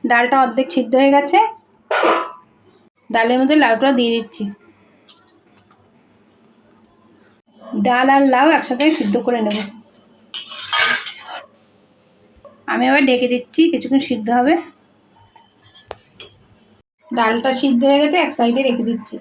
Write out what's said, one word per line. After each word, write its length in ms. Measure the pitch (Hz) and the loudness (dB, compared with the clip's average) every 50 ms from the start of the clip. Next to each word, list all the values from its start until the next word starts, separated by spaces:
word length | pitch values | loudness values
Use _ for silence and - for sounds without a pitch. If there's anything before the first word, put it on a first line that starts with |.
| - | 0
ডালটা 320 | 240 240 233 240 247 269 269 262 | 2 2 2 2 2 2 2 2
অর্ধেক 240 | 240 220 254 262 254 - | 2 0 -4 -4 -2 -2
সিদ্ধ 180 | 262 247 220 240 254 | -4 -2 0 2 2
হয়ে 100 | 269 277 277 | 4 4 4
গেছে, 220 | 285 285 285 - 392 453 440 - - _ _ _ _ _ _ - - - - - - - - - - _ _ _ _ _ _ _ _ _ _ _ _ _ _ | 2 2 2 2 2 2 2 -2 -10 _ _ _ _ _ _ -4 0 0 0 0 -2 -4 -8 -14 -20 _ _ _ _ _ _ _ _ _ _ _ _ _ _
ডালের 280 | 226 233 226 233 247 254 | -2 0 0 2 2 2
মধ্যে 160 | 262 277 302 302 277 | 2 2 4 4 4
লাউটা 260 | 233 226 220 269 269 277 247 | 4 2 2 2 0 2 2
দিয়ে 120 | 240 233 233 | 0 0 0
দিচ্ছি। 280 | 226 226 220 - - 214 202 202 _ _ _ _ _ _ _ _ _ _ - - _ _ - _ _ _ _ _ _ _ _ _ _ _ _ _ _ _ _ _ _ _ _ _ _ _ _ _ _ _ _ _ _ _ _ _ _ _ _ _ _ _ _ _ _ _ _ _ _ - - 240 214 202 | -2 -4 -6 -8 -8 -8 -8 -10 _ _ _ _ _ _ _ _ _ _ -20 -20 _ _ -20 _ _ _ _ _ _ _ _ _ _ _ _ _ _ _ _ _ _ _ _ _ _ _ _ _ _ _ _ _ _ _ _ _ _ _ _ _ _ _ _ _ _ _ _ _ _ -16 -10 -6 -2 -2
ডাল 220 | 254 247 247 262 269 269 | 0 0 2 2 4 4
আর 80 | 277 277 277 254 | 4 4 4 4
লাউ 140 | 247 269 311 320 269 | 4 4 4 2 2
একসাথে 260 | - - 254 247 285 311 311 - | 0 -4 -4 0 0 0 0 0
সিদ্ধ 180 | 254 202 202 240 240 | -2 -2 -2 -2 -2
করে 140 | 254 240 233 220 | -2 -2 -2 -2
নেব। 120 | 208 208 208 202 - - - - _ _ _ _ _ _ _ _ _ - - - - - - - - - - - - - - - - - - - - - - - - _ _ _ _ _ _ _ _ _ _ _ _ _ _ _ _ _ _ _ - _ _ _ - 220 | -2 -2 -4 -6 -8 -12 -20 -20 _ _ _ _ _ _ _ _ _ -10 -10 -10 -8 -12 -10 -8 -4 0 0 0 0 0 -4 -6 -10 -12 -14 -16 -16 -16 -16 -18 -20 _ _ _ _ _ _ _ _ _ _ _ _ _ _ _ _ _ _ _ -20 _ _ _ -6 -2
আমি 100 | 233 240 254 | 0 0 2
আবার 140 | 269 294 277 262 | 2 2 2 2
ঢেকে 180 | 254 247 254 247 247 | 2 0 0 -2 -2
দিচ্ছি, 280 | 247 247 _ - - 330 339 | -4 -6 _ 0 2 2 2
কিছুক্ষণ 300 | 330 254 - 247 269 269 269 - | 2 -2 -4 0 0 0 0 0
সিদ্ধ 180 | 254 220 214 226 240 247 | -6 -6 -2 -2 0 2
হবে। 160 | 247 277 330 339 - - _ _ _ _ _ _ _ _ _ _ _ _ _ - _ _ _ _ - - _ - - _ - - _ _ _ _ - - _ _ _ _ _ _ _ _ _ _ _ _ _ _ _ - | 2 2 0 0 -2 -8 _ _ _ _ _ _ _ _ _ _ _ _ _ -20 _ _ _ _ -20 -20 _ -20 -18 _ -18 -18 _ _ _ _ -20 -20 _ _ _ _ _ _ _ _ _ _ _ _ _ _ _ -8
ডালটা 400 | 240 240 233 220 233 233 240 269 247 - | -4 -2 0 0 -2 -2 -2 -2 -2 0
সিদ্ধ 200 | - 277 240 233 269 269 | 0 0 2 2 4 4
হয়ে 100 | 277 285 | 4 4
গেছে, 160 | 302 294 320 359 320 | 2 2 2 0 -2
এক 60 | 262 - - | -2 -2 -2
সাইডে 240 | 240 233 240 262 269 262 | -2 0 0 0 0 0
রেখে 160 | 240 240 214 220 | -2 -2 -2 -4
দিচ্ছি। 260 | 233 226 - - - - | -4 -6 -8 -12 -16 -16